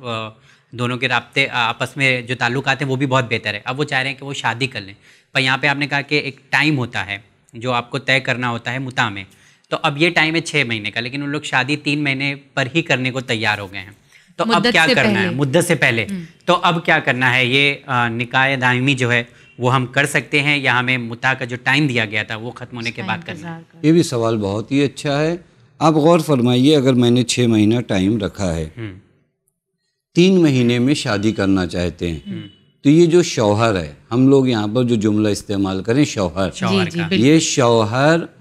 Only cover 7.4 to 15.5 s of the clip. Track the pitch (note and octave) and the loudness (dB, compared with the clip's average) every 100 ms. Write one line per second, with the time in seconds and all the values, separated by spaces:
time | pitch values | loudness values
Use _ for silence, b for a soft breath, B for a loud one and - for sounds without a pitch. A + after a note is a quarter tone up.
7.4 | _ A#2+ B2 B2 B2 C#3 C3+ C3+ C3+ B2 | _ -8 -4 -2 -4 -6 0 0 0 -2
8.4 | B2 A#2 B2 B2+ C3 B2+ A#2 G2 F#2+ b | -2 -4 -6 -8 -6 -2 -4 -4 -14 b
9.4 | b b b D#3+ D#3+ C#3+ E3+ E3+ D#3 E3 | b b b -4 -4 0 0 2 0 0
10.4 | D#3+ D3+ B2 A2 G#2 A2+ B2 C#3 C#3+ D3 | -2 -2 0 -4 -4 -6 -6 -8 -6 -6
11.4 | D3+ C3+ B2+ D3 D3 D3 C#3+ C3+ C#3 C#3 | -2 -2 0 -2 -2 -2 -2 -2 -4 -6
12.4 | - C#3+ B2+ E3+ - B2+ B2+ C3 B2+ A2+ | -8 -4 -2 -2 0 0 0 -4 -4 -2
13.4 | A2 G#2 G2 F#2+ F#2 - b b b - | -2 -2 -6 -14 -18 -20 b b b -6
14.4 | A3 E3+ A#3+ F3 D#3+ - G#3+ A2 F3 B2+ | 0 2 2 2 2 2 2 0 -2 -2
15.4 | C#3 | 0